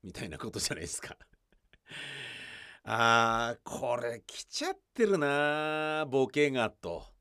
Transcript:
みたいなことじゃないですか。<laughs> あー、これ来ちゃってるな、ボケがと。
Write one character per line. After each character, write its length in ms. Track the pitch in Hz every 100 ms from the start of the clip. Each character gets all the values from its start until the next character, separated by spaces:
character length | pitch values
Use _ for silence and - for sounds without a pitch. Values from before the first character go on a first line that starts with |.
み 120 | 95
た 100 | 87
い 60 | 107
な 80 | 78
こ 120 | -
と 80 | 104
じ 100 | 90
ゃ 40 |
な 40 | -
い 20 |
で 60 | 82
す 160 | -
か。 120 | - - - _ _ _ _ _ _ -
<laughs> 840 | - - - - - - - -
あ 720 | - 110 117 117 117 113 117 120
ー、 0 |
こ 360 | - - 123 123
れ 240 | 120 117 -
来 200 | - -
ち 180 | -
ゃ 60 | 320
っ 80 | 381 _
て 100 | -
る 140 | 220 190
な、 880 | 143 143 147 151 151 156 156 156 151
ボ 180 | 135 131
ケ 240 | 147 147
が 200 | 131 110
と。 420 | - 87 82 - _